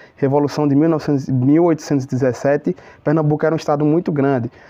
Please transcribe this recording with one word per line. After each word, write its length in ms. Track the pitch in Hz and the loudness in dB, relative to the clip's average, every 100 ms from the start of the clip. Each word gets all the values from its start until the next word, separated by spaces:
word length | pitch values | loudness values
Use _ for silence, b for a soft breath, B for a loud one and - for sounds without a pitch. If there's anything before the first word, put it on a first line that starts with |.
| B - | B -4
Revolução 520 | 135 143 143 - 147 | 0 0 0 0 0
de 80 | 139 | 2
mil 120 | 165 | 2
novecentos, 400 | 156 147 143 135 | 0 -2 -2 -2
mil 360 | 131 127 156 | 0 2 4
oitocentos 400 | 175 160 - 143 | 2 0 -2 -4
e 40 | 123 | -2
dezessete, 680 | 127 131 120 139 143 - 180 B B | -2 -2 0 -2 0 -2 -8 B B
Pernambuco 420 | - 160 151 151 | -2 0 0 0
era 80 | 156 | 0
um 40 | 156 | -2
estado 280 | - 147 | -2 0
muito 280 | 151 160 185 | 2 0 0
grande. 400 | 143 139 131 120 B | -2 0 0 -4 B